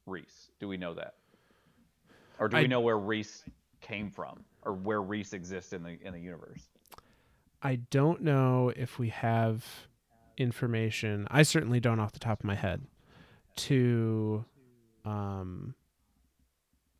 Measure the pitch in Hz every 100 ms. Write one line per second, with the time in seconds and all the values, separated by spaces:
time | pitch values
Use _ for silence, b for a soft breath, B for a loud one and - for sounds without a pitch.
0 | - 90 71 - - _ 101 95 87 82
1 | - - b b b b b b _ _
2 | _ - - - 110 156 143 123 117 110
3 | 101 110 107 - - - _ _ - 104
4 | 104 - 71 - - _ 110 95 98 107
5 | 95 104 98 101 87 92 - 92 85 85
6 | 98 90 87 85 - - - _ _ -
7 | b b b b b _ 139 127 120 139
8 | 147 175 165 139 131 127 123 - 123 -
9 | 117 - 117 113 113 110 - - - _
10 | _ _ _ - 123 - 123 113 110 110
11 | 110 104 101 135 151 160 117 120 117 113
12 | 107 - 117 107 104 101 95 87 - _
13 | b b b b _ - - 135 123 117
14 | 113 110 107 107 113 _ - _ _ _
15 | 107 104 101 98 92 90 117 - _ _
16 | _ _ _ _ _ _ _ _ _